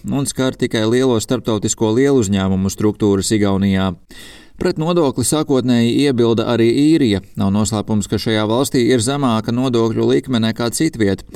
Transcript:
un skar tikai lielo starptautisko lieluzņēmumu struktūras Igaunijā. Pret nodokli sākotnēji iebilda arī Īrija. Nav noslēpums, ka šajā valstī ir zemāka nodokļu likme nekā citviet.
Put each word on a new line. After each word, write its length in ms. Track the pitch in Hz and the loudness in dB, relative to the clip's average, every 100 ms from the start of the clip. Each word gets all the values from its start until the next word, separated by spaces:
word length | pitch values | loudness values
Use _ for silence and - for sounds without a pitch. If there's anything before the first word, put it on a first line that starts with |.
un 240 | 101 131 131 | -6 -4 -4
skar 320 | - 131 127 | -2 -4 -2
tikai 240 | 123 120 110 | -2 0 0
lielo 240 | 123 131 113 | 2 2 0
starptautisko 720 | - 123 113 107 107 - 110 113 | -2 -4 -2 -2 -2 -2 0 2
lieluzņēmumu 720 | 139 135 98 101 95 95 95 - | 2 2 2 0 0 0 -2 -2
struktūras 560 | 107 101 107 98 92 | -2 0 0 0 0
Igaunijā. 640 | 107 101 98 98 95 95 87 - - - - - - | 0 2 2 2 0 -2 -6 -14 -20 -20 -20 -18 -4
Pret 180 | 180 170 | -4 -2
nodokli 460 | 160 175 143 123 120 | -2 0 0 0 -2
sākotnēji 720 | 151 151 131 123 120 117 117 | -2 0 0 2 2 2 2
iebilda 480 | 143 120 117 113 110 | 2 2 2 2 0
arī 160 | 117 113 127 147 | 2 2 4 2
Īrija. 320 | 160 127 98 - - | 4 2 0 -4 -4
Nav 160 | 98 101 | 0 0
noslēpums, 560 | 107 104 101 107 95 | 0 -2 -2 -4 -2
ka 80 | 107 | -4
šajā 240 | 120 107 107 | -2 -2 0
valstī 320 | 117 139 135 120 | 0 0 0 2
ir 80 | 127 | 2
zemāka 540 | 113 143 135 110 110 120 | 0 -2 0 -2 -2 -2
nodokļu 560 | 131 117 113 113 117 | -2 0 0 0 0
likme 320 | 139 131 120 | 0 0 -2
nekā 240 | 110 110 120 - | -2 -2 -4 -2
citviet. 480 | 160 127 98 95 - | -4 0 -2 -2 -6